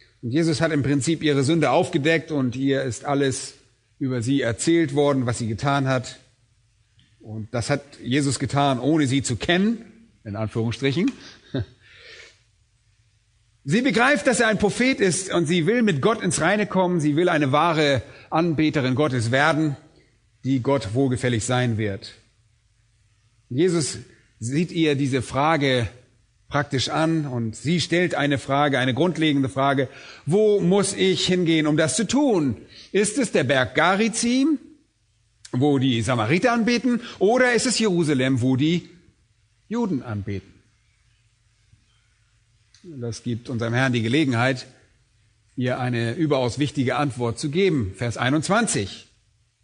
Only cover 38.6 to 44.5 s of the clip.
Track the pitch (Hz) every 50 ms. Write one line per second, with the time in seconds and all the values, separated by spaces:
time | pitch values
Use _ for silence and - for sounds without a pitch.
38.6 | 147 160 175 170 - - - - _ _ _ _ _ _ _ _ _ _ _ _
39.6 | _ - 202 240 233 196 175 127 - 123 107 101 98 107 101 92 - - - -
40.6 | _ _ _ _ _ _ _ _ _ _ _ _ _ _ _ _ _ _ _ _
41.6 | _ _ _ _ _ _ _ _ _ _ _ _ _ _ _ _ _ _ _ _
42.6 | _ _ _ - - 180 156 131 120 117 110 - - 123 120 113 - - 127 110
43.6 | 117 117 117 123 135 131 123 120 110 113 127 156 160 135 117 113 123 131